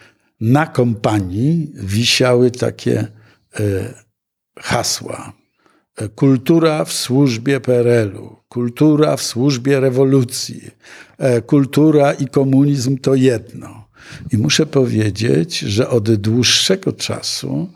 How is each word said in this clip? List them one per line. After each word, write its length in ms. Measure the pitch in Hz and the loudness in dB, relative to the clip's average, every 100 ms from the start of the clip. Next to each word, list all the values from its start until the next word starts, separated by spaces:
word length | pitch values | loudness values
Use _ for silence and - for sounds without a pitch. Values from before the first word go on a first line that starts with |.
| _ _ _ - | _ _ _ -4
na 260 | 110 139 160 | 0 2 2
kompanii 1080 | - 120 107 120 107 92 95 135 170 156 | 0 0 0 0 0 -2 -2 0 0 -4
wisiały 760 | - 95 104 120 - 127 123 123 | -8 -4 -2 0 0 2 4 2
takie, 480 | 120 120 113 120 120 | 0 -6 -4 -2 -2
e, 920 | 107 - _ _ _ - 104 95 101 - _ _ _ _ _ - | -4 -10 _ _ _ -6 -4 -2 -6 -14 _ _ _ _ _ -14
hasła. 760 | - 123 113 - - - 104 - _ _ _ _ _ - | -6 -4 -4 -6 -8 -14 -16 -20 _ _ _ _ _ -12
E, 120 | 107 | -10
„Kultura 760 | - 139 131 131 165 160 156 | 0 2 2 2 2 2 0
w 80 | 165 | -4
służbie 680 | - - 127 143 113 120 139 | -6 -2 0 2 0 -2 -2
P 160 | - 123 | 0 0
R 120 | 120 | 2
L-u”, 480 | 120 107 - - - _ | 2 0 -6 -16 -20 _
„Kultura 680 | 123 120 120 151 147 151 139 | -6 -4 2 4 4 2 0
w 60 | |
służbie 580 | - 113 139 127 131 139 | -4 -2 0 0 0 0
rewolucji”, 880 | 131 127 135 135 120 - - - - - - - - - | 2 2 4 4 2 -4 -10 -14 -18 -20 -20 -20 -20 -4
e, 240 | 135 120 | 0 0
„Kultura 680 | 113 147 135 143 156 151 143 | 2 2 2 2 4 4 2
i 140 | 160 135 | 0 -2
komunizm 720 | 143 135 135 143 143 123 139 | 0 2 4 4 0 -2 -2
to 160 | - | 0
jedno”. 720 | 135 131 117 - - - - - _ - - - | 2 2 0 -4 -18 -18 -20 -20 _ -20 -18 -4
I 60 | 107 | -2
muszę 280 | 139 - 156 | 0 0 0
powiedzieć, 920 | 143 123 113 107 98 117 139 170 - | 0 0 0 -2 -2 0 0 0 -4
że 300 | - 104 131 | -4 -2 0
od 260 | 123 104 | 0 0
dłuższego 800 | 110 104 117 120 - - 196 - | 0 0 0 0 0 0 -2 -4
czasu, 760 | - - - - - 135 135 180 | -6 -6 -8 -8 -8 -6 -6 -8